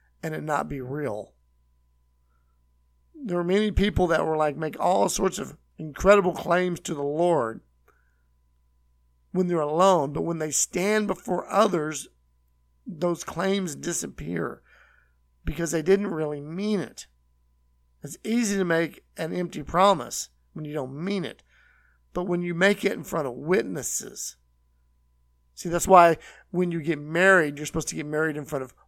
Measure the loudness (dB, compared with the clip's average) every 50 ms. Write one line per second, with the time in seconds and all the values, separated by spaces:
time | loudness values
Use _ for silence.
0 | _ _ _ _ -8 -8 -6 -6 -4 -2 -2 -2 -2 -4 -6 -8 -8 -8 -6 -6
1 | -4 -4 -6 -6 -10 -14 _ _ _ _ _ _ _ _ _ _ _ _ _ _
2 | _ _ _ _ _ _ _ _ _ _ _ _ _ _ _ _ _ _ _ _
3 | _ _ _ -12 -6 -4 -2 -2 0 2 2 2 2 2 2 2 2 2 4 2
4 | 2 4 4 2 2 0 0 2 0 0 0 -2 -6 -6 -2 0 2 4 4 4
5 | 4 2 2 0 -2 -2 -2 -4 -8 -12 -14 -18 _ _ _ -12 -12 -10 -6 2
6 | 6 6 6 8 6 2 -2 -2 0 0 2 2 2 0 -2 -4 -6 -8 -6 -4
7 | -4 -2 0 2 2 4 4 2 2 -2 -4 -8 -14 _ _ _ _ _ _ _
8 | _ _ _ _ _ _ _ _ _ _ _ _ _ _ _ _ _ _ _ _
9 | _ _ _ _ _ _ -2 0 0 0 0 0 0 0 4 6 6 6 6 6
10 | 2 0 -2 -4 -4 -2 -2 -4 -4 -2 -2 -2 -2 -2 -2 -2 0 2 2 2
11 | 0 -2 -4 -6 -4 -4 -4 -4 -4 0 2 2 4 4 2 -2 -2 -4 -6 -8
12 | -12 -14 _ _ _ _ _ _ _ _ _ _ _ _ _ _ _ -14 -6 -4
13 | -2 -2 -2 -4 -6 -8 -6 -4 -2 0 0 0 -2 -4 -8 -8 -6 -6 -6 -6
14 | -6 -8 -10 -10 -8 -6 -4 -4 -4 -6 -8 -12 _ _ _ _ _ _ _ _
15 | _ _ _ _ _ _ _ _ _ -6 -4 -2 -2 -2 -2 0 4 4 4 4
16 | 2 -2 -4 -4 -4 -4 -4 -8 -8 -10 -8 -6 -2 -2 -2 -2 -2 -6 -10 -16
17 | -20 -20 _ _ _ _ _ _ _ _ _ _ _ _ _ _ _ _ _ _
18 | -16 -16 -14 -10 -6 -2 0 0 0 0 0 0 0 2 2 2 0 -2 -4 -12
19 | _ _ _ -8 -8 -6 -4 -4 -6 -6 -8 -10 -8 -2 2 4 6 6 4 2
20 | -2 -6 -8 -10 -10 -12 _ _ _ _ _ -12 -10 -8 -8 -8 -8 -8 -8 -8
21 | -6 -4 -4 -4 -6 -8 -10 -14 _ _ _ _ _ _ _ _ _ _ _ _
22 | _ _ -8 -6 -4 -2 -2 -2 -2 -4 0 2 4 4 4 2 0 -2 -2 -4
23 | -6 -6 -4 -4 -4 -4 -6 -6 -2 0 0 0 0 -2 -6 -6 -6 -6 -6 -8
24 | -8 -10 -12 -12 -12 -12 -14 _ _ _ _ _ _ _ _ _ _ _ _ _
25 | _ _ _ _ _ _ _ _ _ _ _ -10 -6 -4 -2 -2 4 8 10 10
26 | 10 8 6 2 -4 -14 -20 -20 _ _ -2 -2 -2 0 -2 -2 -2 -2 -2 -2
27 | -4 -2 0 4 6 6 6 6 4 2 -2 -6 -8 -6 -4 -4 -4 -4 -6 -6
28 | -6 -4 -2 -2 -2 -2 -4 -6 -8 -6 -6 -8 -8 -10 -14 _ _